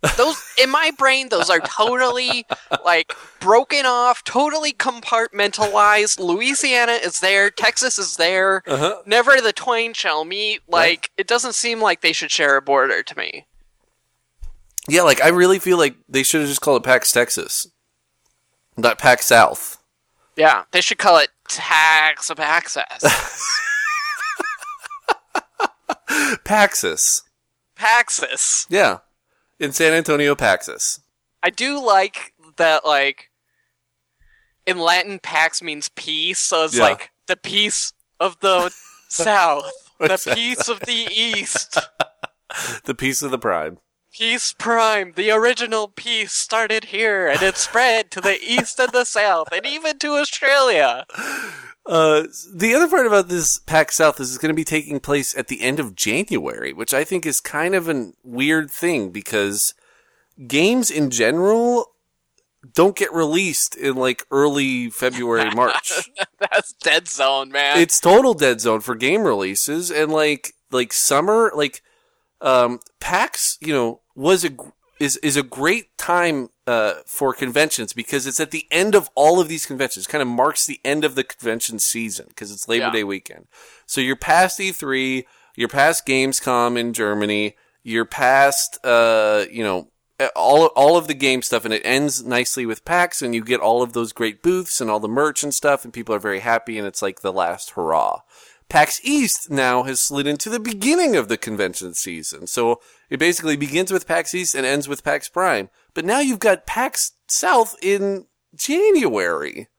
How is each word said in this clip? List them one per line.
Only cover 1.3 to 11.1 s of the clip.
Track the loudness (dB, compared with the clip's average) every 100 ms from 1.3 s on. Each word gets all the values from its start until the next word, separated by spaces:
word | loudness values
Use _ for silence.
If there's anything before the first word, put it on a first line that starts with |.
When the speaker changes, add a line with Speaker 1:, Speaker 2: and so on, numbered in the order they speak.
| 0 2
Speaker 1:
are | 2
totally, | 0 0 0 2 0 0 -2 -4 -6 -10 -6
Speaker 2:
<laughs> | -2 2
Speaker 1:
like, | 2 0 -10 -16 _
broken | 6 8 6 0 2
off, | 2 2 2
totally | 0 0 0 0 -4
compartmentalized. | -2 -4 -4 -2 0 0 0 -2 0 0 4 6 6 2 0
Louisiana | 0 0 0 -2 0 2 2
is | 0 -2 0
there, | 2 4 2
Texas | 2 0 0 -2 -2
is | -6 0
there. | 0 2 2 0 -2
Speaker 2:
Uh-huh. | -2 -2 -4 0
Speaker 1:
Never | 2 6 4
the | 4
twain | -2 -4 -2 -2
shall | -4 -4 -2 -4
meet. | -6 -6 -6 _
Speaker 2:
Right. | 2 2
Speaker 1:
Like, | 2 -6